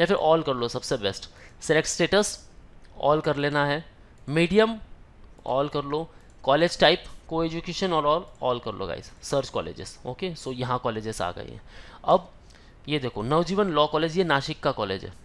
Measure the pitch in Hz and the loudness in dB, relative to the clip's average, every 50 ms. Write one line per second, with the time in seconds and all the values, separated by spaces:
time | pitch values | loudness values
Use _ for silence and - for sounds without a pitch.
0 | 170 175 196 - - 156 160 165 151 147 131 123 120 117 - 123 - - 147 120 | 0 2 2 2 4 4 4 4 4 0 -2 0 -2 -2 -4 -6 -4 -2 -2 -2
1 | 101 98 98 - - - - - - - - - - - 156 156 160 - - - | 0 -2 -2 -4 -8 -16 -18 -20 -20 -20 -18 -8 -2 2 2 2 2 2 0 0
2 | 175 147 - 202 208 - - - - - - - - - - - - - - - | 2 4 4 2 2 2 -2 -8 -14 -20 -20 -20 -20 -20 -20 -20 -20 -20 -10 -2
3 | - 139 151 156 156 165 143 143 143 147 143 147 143 143 143 156 165 - - - | 2 2 2 4 2 0 0 0 0 0 2 2 2 2 0 -2 -4 -8 -16 -20
4 | - - - - - - 143 160 170 170 185 208 220 220 226 214 - - - - | -20 -20 -20 -16 -10 -2 0 2 2 4 4 4 4 4 2 -4 -10 -16 -18 -20
5 | - - - - - - - - - 117 123 135 143 147 - 147 143 143 147 156 | -20 -20 -20 -20 -20 -20 -20 -14 -6 -2 0 0 0 0 -2 -4 -4 -2 -4 -4
6 | 165 - - - - - - - - 131 139 151 170 175 - - 185 151 175 - | -4 -6 -10 -18 -20 -20 -20 -4 2 4 4 6 4 2 4 4 6 6 6 4
7 | - - - - - - 160 160 165 165 160 165 - - 165 - 202 185 170 156 | 0 -8 -18 -18 -10 -6 -4 -2 -2 -2 -4 -6 -8 -8 -6 -4 -2 0 2 2
8 | 147 147 156 175 196 - - - - 127 123 120 - 117 104 95 95 87 67 - | 4 4 2 2 0 -4 -10 -4 -2 -2 -2 -2 -4 -8 -8 -6 -6 -6 -6 -8
9 | - - - - - - 147 139 127 - - 107 82 80 - - - - - - | -10 -14 -18 -16 -8 -4 -2 -2 -2 -2 -4 -6 -6 -6 -8 -10 -12 -14 -14 -14
10 | - 127 127 - 190 185 165 - - 135 131 123 123 123 127 123 - 123 110 110 | -12 -12 -10 -8 -8 -8 -8 -8 -10 -10 -8 -6 -4 -2 -2 -2 -2 -4 -4 -4
11 | 107 110 107 - 90 87 90 - - - 60 - - - - - - - - - | -6 -6 -6 -4 -4 -4 -4 -6 -10 -12 -14 -16 -18 -18 -18 -18 -18 -18 -18 -4
12 | - - - 185 180 - - - - - - - - - - - - 139 147 147 | 2 4 4 4 4 -2 -14 -20 -20 -20 -20 -20 -20 -20 -20 -16 -6 -4 -4 -2
13 | 127 120 - 104 107 123 151 165 175 156 196 202 208 190 151 147 151 151 156 156 | -2 -4 -4 -4 -2 2 2 2 2 2 0 0 0 2 2 2 2 2 2 0
14 | 160 165 156 185 185 165 143 139 135 160 156 - - 147 131 - 107 95 95 95 | 0 0 0 0 2 2 2 0 0 -4 -6 -4 -2 -2 -2 0 -2 -4 -4 -4
15 | 87 92 90 - | -6 -10 -14 -16